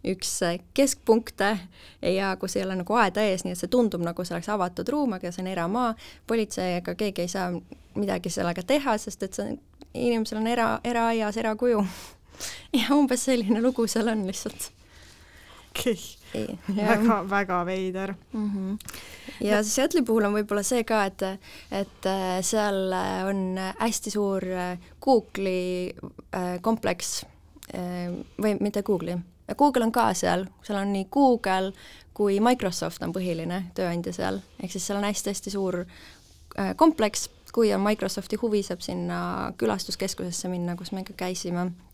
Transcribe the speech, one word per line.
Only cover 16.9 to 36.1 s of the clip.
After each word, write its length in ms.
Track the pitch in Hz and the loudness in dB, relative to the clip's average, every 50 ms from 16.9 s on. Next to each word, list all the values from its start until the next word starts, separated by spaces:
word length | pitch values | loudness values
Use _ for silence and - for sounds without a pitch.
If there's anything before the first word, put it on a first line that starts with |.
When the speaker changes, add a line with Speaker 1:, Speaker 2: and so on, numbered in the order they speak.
Speaker 2:
Väga, 240 | - 208 220 233 220 202 175 190 | 4 6 6 4 4 4 2 0
väga 300 | 202 202 202 185 180 180 175 | 0 0 2 2 2 0 0
veider. 500 | 180 190 190 190 185 180 190 190 196 202 - - - - | 0 -2 -2 -2 -2 -2 -4 -4 -4 -6 -8 -10 -8 -6
Speaker 1:
Mhm. 420 | 220 208 202 202 190 190 190 202 214 - - - - - - - - - - - - | -4 -2 -2 -2 -2 -2 -4 -4 -6 -8 -12 -14 -14 -16 -16 -18 -18 -16 -14 -8 -2
Ja 240 | 220 202 208 208 214 | 0 2 4 4 2
Seattle'i 400 | 214 - 262 269 - - 339 240 | 2 2 2 2 2 2 2 2
puhul 200 | 226 220 226 208 | 4 4 4 4
on 100 | 202 208 | 4 2
võib-olla 260 | 214 208 208 202 208 202 | 2 0 0 0 -2 0
see 200 | - 254 240 226 | 0 0 0 2
ka, 140 | - 226 214 196 | 2 2 2 2
et, 180 | 196 196 - 196 190 190 196 - - - - - - | 0 -2 -2 -4 -4 -4 -6 -12 -16 -20 -18 -12 -6
et, 360 | 202 202 202 - - - - | -4 -4 -4 -4 -6 -4 -2
äh, 340 | 190 190 190 185 185 180 190 185 | 0 0 0 0 0 0 0 0
seal, 480 | - 226 214 208 208 196 190 190 185 185 | 0 2 2 2 2 2 0 0 0 0
äh, 300 | 185 185 190 190 185 190 | 0 0 0 -2 -2 -2
on 160 | 196 196 196 190 185 185 190 190 185 196 - | 0 0 0 -2 -2 -2 -2 -4 -4 -4 -2
hästi 340 | 220 226 220 - - 214 202 | 0 0 0 -2 -4 -4 -2
suur, 320 | 208 202 196 190 190 190 | 0 0 0 0 0 -2
äh, 320 | 185 185 180 180 180 180 175 - - - - | -2 -4 -4 -4 -4 -6 -8 -10 -16 -16 -2
Google'i, 960 | - 269 262 220 214 - - 196 196 185 185 185 180 180 180 180 180 - - - - - - - - - - | 4 6 6 6 4 0 -4 -2 -2 0 0 0 0 -2 -2 -4 -4 -6 -8 -10 -14 -16 -16 -18 -12 -8 -6
äh, 240 | 185 180 180 180 180 | -4 -2 -4 -4 -2
kompleks, 640 | 180 226 226 220 - 190 180 - - - - - - - - - - - - - - - - | 0 0 0 0 0 -2 -2 -2 -4 -6 -6 -6 -8 -10 -16 -20 -20 -20 -20 -20 -14 -10 -8
äh, 400 | 190 180 175 180 180 175 175 175 - - - - | -6 -6 -6 -6 -6 -4 -6 -6 -8 -8 -10 -4
või 180 | - 202 214 202 - | 0 2 2 2 2
mitte 240 | 196 208 - 202 196 | 0 0 0 0 0
Google'i. 340 | - 202 170 165 170 180 175 175 - - _ _ - 208 | 0 0 0 0 -2 -4 -4 -6 -8 -14 _ _ -6 2
Google 300 | - 285 294 254 247 226 | 4 4 6 6 4 2
on 80 | 226 220 | 2 4
ka 180 | 247 226 214 185 | 4 4 4 4
seal, 300 | - - 180 175 180 190 185 - - - | 2 2 2 2 2 0 -4 -10 -12 -8
seal 160 | - 208 196 | -4 -2 -2
on 140 | 196 202 196 | 0 0 0
nii 140 | 196 190 190 | 0 -2 0
Google 640 | - 277 285 262 240 220 - 196 185 190 190 196 190 - - - - - - - - | 4 6 6 6 6 6 2 2 2 2 0 -2 -4 -8 -16 -20 -20 -20 -20 -10 -2
kui 240 | - 208 202 196 202 | 0 2 2 4 4
Microsoft 600 | 220 240 254 247 208 185 175 - 160 170 - - 180 | 4 4 4 4 2 -2 -2 -2 -4 -4 -4 -6 -6
on 100 | 175 170 | -4 -4
põhiline 500 | 190 180 180 165 165 165 170 175 196 180 175 - | -2 -2 -2 -2 -4 -4 -4 -4 -4 -6 -6 -4
tööandja 380 | 190 185 175 170 170 175 185 175 | -4 -2 -2 -2 -2 -4 -4 -4
seal. 300 | 185 185 - 190 196 - - - - | -4 -2 -2 -4 -4 -8 -12 -14 -12
Ehk 120 | - 180 - | -10 -8 -8
siis 120 | 185 - | -6 -4
seal 120 | - 202 202 | -4 -2 -2
on 80 | 202 208 | -2 -2
hästi-hästi 420 | 202 - - 202 196 - - 196 | -2 -2 -4 -4 -4 -6 -6 -6
suur, 300 | 196 196 190 185 180 175 175 175 - - - - | -4 -2 -2 0 -2 -2 -4 -6 -12 -20 -20 -20